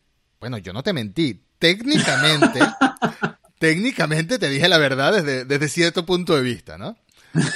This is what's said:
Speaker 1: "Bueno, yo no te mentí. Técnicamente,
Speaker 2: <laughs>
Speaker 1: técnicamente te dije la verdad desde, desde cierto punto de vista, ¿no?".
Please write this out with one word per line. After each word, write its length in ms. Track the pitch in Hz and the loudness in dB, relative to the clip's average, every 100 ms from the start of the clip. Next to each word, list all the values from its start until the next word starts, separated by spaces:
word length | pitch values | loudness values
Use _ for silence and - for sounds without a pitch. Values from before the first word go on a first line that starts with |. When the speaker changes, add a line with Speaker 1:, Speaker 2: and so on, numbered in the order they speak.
| _ _ _ _ | _ _ _ _
Speaker 1:
"Bueno, 180 | 120 117 | -10 -10
yo 140 | 90 | -8
no 100 | 101 | -6
te 100 | 214 | -4
mentí. 500 | 156 104 92 151 98 _ - | -4 -4 -2 -2 -4 _ 0
Técnicamente, 1000 | 165 196 247 302 - 135 151 151 - 127 | 0 2 0 0 2 2 2 4 2 4
Speaker 2:
<laughs> 1000 | - - 262 - 226 - - - _ - | 0 2 -2 0 -6 -4 -8 -8 _ -2
Speaker 1:
técnicamente 800 | 160 160 247 - 156 156 165 254 | 0 2 -2 -2 -2 0 -2 -2
te 100 | 151 | -2
dije 180 | 139 175 | 0 4
la 100 | 165 | 4
verdad 360 | 143 131 147 | 4 2 2
desde, 320 | 208 143 131 127 | 2 0 -2 -2
desde 240 | 143 147 | -2 -2
cierto 360 | 170 170 185 170 | 0 0 0 -2
punto 300 | 180 180 151 | -2 0 0
de 60 | |
vista, 360 | 127 110 - 80 | 0 -4 -10 -14
¿no?". 200 | 139 233 _ _ _ 160 143 | -14 -14 _ _ _ -2 -2